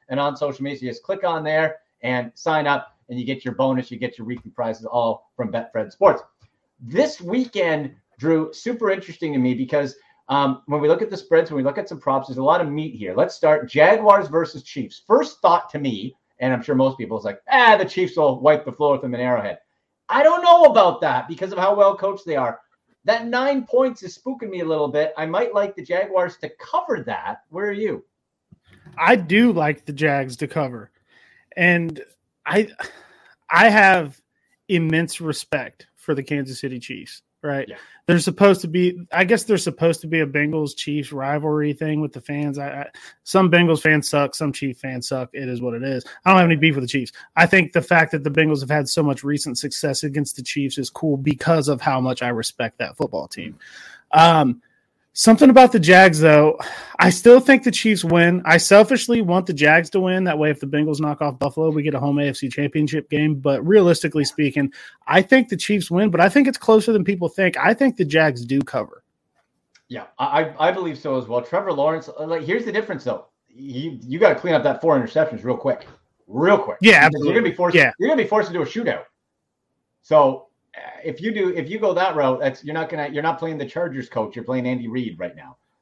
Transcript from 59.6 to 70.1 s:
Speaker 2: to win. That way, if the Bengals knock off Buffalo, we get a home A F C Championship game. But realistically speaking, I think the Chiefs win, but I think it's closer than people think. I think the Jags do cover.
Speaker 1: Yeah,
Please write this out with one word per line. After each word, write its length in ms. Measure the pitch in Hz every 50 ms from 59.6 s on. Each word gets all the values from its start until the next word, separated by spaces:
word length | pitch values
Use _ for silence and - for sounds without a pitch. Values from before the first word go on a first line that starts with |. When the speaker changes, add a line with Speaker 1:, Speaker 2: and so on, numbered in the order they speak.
| 147 147 156 170 170 160
Speaker 2:
to 100 | - 190
win. 240 | 185 185 185 185 190
That 140 | 180 151 151
way, 120 | 151 151
if 100 | 147 147
the 60 | -
Bengals 340 | 139 147 147 151 156 151 139
knock 200 | 156 151 147 -
off 180 | 151 147 131 127
Buffalo, 320 | 139 143 - 156 160 160
we 120 | 151 156
get 120 | 143 151 135
a 60 | 127
home 180 | 139 143 139 143
A 100 | 143 143
F 80 | 127
C 120 | - 143 127
Championship 600 | - - 143 139 - 156 151 147 156 156 - -
game. 240 | 156 147 151 156 151
But 320 | 135 131 143 139 117 139
realistically 580 | 170 208 214 185 175 165 - - 156 - 156 139
speaking, 480 | - - - 151 139 - 151 139 139 - - - - - _ _
I 140 | - - 190
think 280 | 190 - 262 262 254 -
the 80 | 196
Chiefs 340 | 170 - - 208 202 170 -
win, 200 | 170 180 214 208
but 100 | 170 165
I 100 | 175 196
think 180 | - 285 269 269
it's 80 | 247
closer 360 | - - - 220 220 214 233
than 120 | 226 208 165
people 240 | 185 202 175 180 165
think. 300 | - - 190 180 - -
I 160 | 143 185 233
think 220 | - 277 262 247
the 80 | - 180
Jags 400 | 143 151 160 160 151 131 120 120
do 160 | 117 135 139
cover. 400 | 135 - - 123 107 - - - _ _ _ _ _ _ _ _ _ _ _ _ _ _ _ _ _ _
Speaker 1:
Yeah, 160 | 123 110 - -